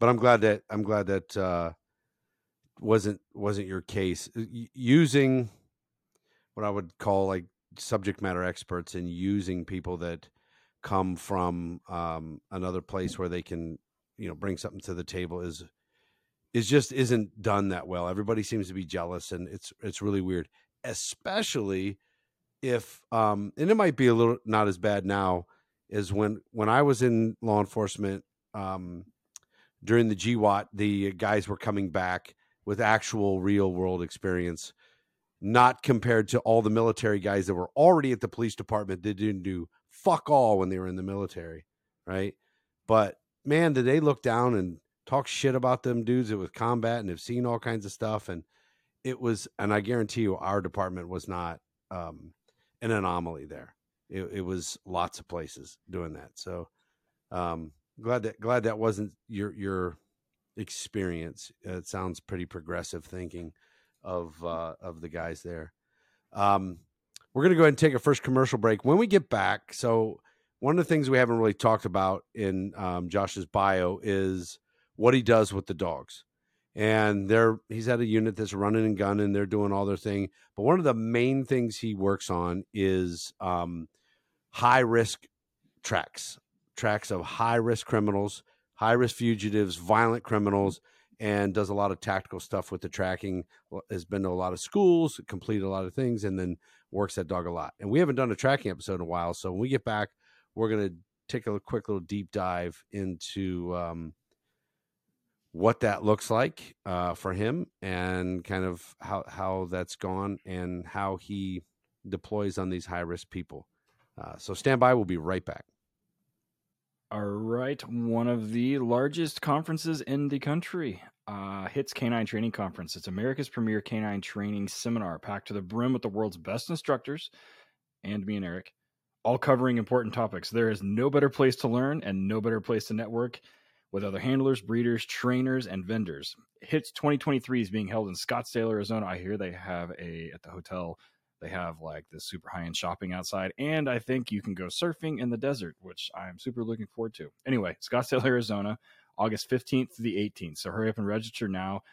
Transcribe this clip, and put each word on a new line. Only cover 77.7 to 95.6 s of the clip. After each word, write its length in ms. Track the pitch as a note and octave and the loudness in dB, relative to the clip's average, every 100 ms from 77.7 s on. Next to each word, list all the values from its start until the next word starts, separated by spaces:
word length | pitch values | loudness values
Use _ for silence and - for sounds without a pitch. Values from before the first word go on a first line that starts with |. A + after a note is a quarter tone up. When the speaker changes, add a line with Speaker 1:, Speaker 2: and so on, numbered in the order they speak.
| A2 A2+ | -6 0
Speaker 1:
at 120 | A#2+ | 0
a 40 | |
unit 320 | A#2 A2 A2 G2 | 2 2 2 -2
that's 160 | G#2 | -4
running 320 | G2 G2+ A2+ | 0 2 4
and 140 | A2 G2 | 2 2
gunning. 340 | G2 G2+ G2+ | 2 2 2
They're 140 | G2+ G2+ | 2 2
doing 260 | G#2 G2+ | 0 0
all 140 | G2 G2 | 0 0
their 100 | G2 | -2
thing. 320 | A2 G2+ F#2+ _ _ - | -2 -2 -4 _ _ 0
But 80 | |
one 140 | A2 F#3 | 4 4
of 60 | |
the 100 | D3+ | 4
main 500 | A2+ A2+ A#2+ B2 C3+ | 2 2 2 2 2
things 340 | C3 C3 A#2+ G#2 | 2 2 0 -2
he 160 | A2+ | -4
works 340 | G2+ G2 G2 - | 0 2 2 0
on 360 | F2+ F2 F2+ - | 0 0 -2 -4
is, 580 | G#2+ F#2+ F#2 F2+ E2 - - | 0 2 2 0 -4 -12 -8
um, 480 | F#2+ F2 E2+ E2+ D#2+ _ _ _ _ _ _ | -4 -2 -2 -6 -12 _ _ _ _ _ _
high 300 | - A#2+ C3 | 2 6 6
risk 440 | B2 A#2 A2+ - _ _ _ _ _ _ | 6 4 2 -2 _ _ _ _ _ _
tracks, 560 | - F#2+ - - - - _ _ _ - | -2 -2 -2 -10 -16 -16 _ _ _ -4
tracks 340 | A2+ G#2+ - | 0 0 -2
of 120 | F#2+ | -6
high 340 | F2 - A2+ A#2 | -6 -2 2 2
risk 300 | A2+ A2+ - | 2 0 0
criminals, 560 | G#2+ G#2 G2+ G2+ - _ _ _ | 2 2 2 0 -6 _ _ _
high 180 | - A2 | 0 4
risk 240 | A#2+ A#2+ - | 4 4 2
fugitives, 600 | A#2+ A2 G#2 G#2 G2 E2+ | 0 2 2 2 2 0
violent 460 | F2 A2 A#2 A#2 | 2 4 4 2
criminals, 580 | - G#2+ G2+ G2+ G2 E2+ _ _ _ - | 0 2 4 4 2 0 _ _ _ -6
and 360 | A2 G2+ G2+ | -2 0 0
does 160 | G2 G2 | 0 -2
a 40 | |
lot 180 | G2+ G2+ | 0 -2
of 80 | F#2 | -2
tactical 400 | - F#2+ - F#2+ | -2 -4 -4 -12
stuff 300 | - G2 - | -6 -6 -6
with 120 | F#2 | -8
the 60 | F#2 | -8
tracking, 560 | - F#2 F2+ G2 F#2 E2+ _ - - - | -4 -4 -2 -4 -6 -6 _ -16 -14 -10
has 140 | F#2+ | -10
been 200 | E2+ G2+ | -6 -4
to 40 | F#2+ | -2
a 20 | |
lot 220 | F2+ F#2 | -2 -4
of 80 | F#2 | -6
schools, 600 | - G3+ F#3+ E3+ D#3+ - G2 | -2 4 6 6 2 -2 -12
completed 380 | F#2+ - G#2+ | -10 -4 -2